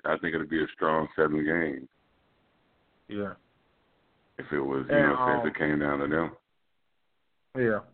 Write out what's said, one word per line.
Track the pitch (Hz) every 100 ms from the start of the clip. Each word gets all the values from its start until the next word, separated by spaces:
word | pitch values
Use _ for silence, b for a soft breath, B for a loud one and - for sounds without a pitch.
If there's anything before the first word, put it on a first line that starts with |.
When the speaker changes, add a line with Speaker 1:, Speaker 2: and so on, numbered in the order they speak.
| 76
Speaker 1:
I | 78
think | 85
it'll | 80 78
be | 80
a | 73
strong | - 82 80 76 -
seven | 78 76 76
games. | 85 80 67 65 _ _ _ _ _ _ _ _ _ _ _ -
Speaker 2:
Yeah. | 104 98 90 _ _ _ _ _ _ _ _ _ -
Speaker 1:
If | 65
it | 73
was, | 67 67 65
you | 71
Speaker 2:
And, | 73
Speaker 1:
know, | 69 65
say |
if | 73
Speaker 2:
um, | 76
Speaker 1:
it | -
came | 76 73
down | 73 71
to | 71
them. | 78 82 - _ _ _ _ _ _ _ _ _ _ _ 131
Speaker 2:
Yeah, | 120 104 -